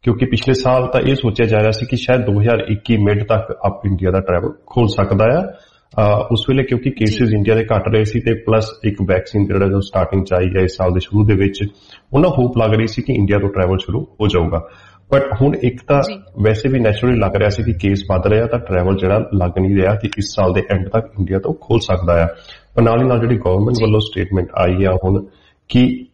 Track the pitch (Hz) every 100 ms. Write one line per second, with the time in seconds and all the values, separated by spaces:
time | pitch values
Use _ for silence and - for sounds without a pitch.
0 | - 107 123 123 - 127 127 127 127 127
1 | 131 131 117 104 113 107 110 110 117 123
2 | - 127 107 101 110 113 - 104 - 113
3 | 101 104 104 107 - - 98 95 101 92
4 | 92 95 95 87 90 - - - 113 -
5 | 98 98 110 151 190 - _ _ _ -
6 | 104 104 - 113 - 131 131 120 - -
7 | 107 - 120 107 101 110 110 110 - 110
8 | 107 120 113 110 - 110 107 - 110 101
9 | 98 92 - 107 98 98 98 98 98 95
10 | 90 98 87 92 92 92 92 - 92 90
11 | - 101 107 98 98 98 101 - _ -
12 | _ 135 180 - 123 117 110 107 110 -
13 | - - 98 101 98 98 90 95 - 92
14 | 76 _ 104 90 82 82 - - - _
15 | _ 139 - 101 139 - 123 - - 143
16 | 120 104 - - 104 107 135 131 113 104
17 | 123 120 98 98 104 - - 110 101 98
18 | - 92 101 107 113 120 120 92 90 98
19 | 92 104 110 101 87 90 92 98 92 104
20 | 104 - 98 - 95 92 - 98 92 113
21 | - 101 90 95 - 156 - 117 - 95
22 | 87 85 82 - - - _ - 113 117
23 | 131 120 113 113 90 92 107 120 110 107
24 | 101 - 92 95 87 - 92 92 95 92
25 | 92 98 - _ _ _ _ 123 127 -
26 | -